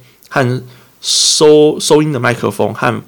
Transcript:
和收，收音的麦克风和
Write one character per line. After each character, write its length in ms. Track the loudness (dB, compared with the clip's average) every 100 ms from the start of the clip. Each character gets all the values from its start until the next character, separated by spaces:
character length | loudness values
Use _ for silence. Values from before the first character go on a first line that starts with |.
| _ _ _
和 340 | -2 -2 -4 -10 -20 _ _
收， 800 | -6 -2 -2 2 4 6 4 0
收 220 | 0 0
音 100 | 0
的 80 | -2
麦 140 | -2
克 160 | -2 -4
风 240 | -4 -4
和 260 | -2 -4 -4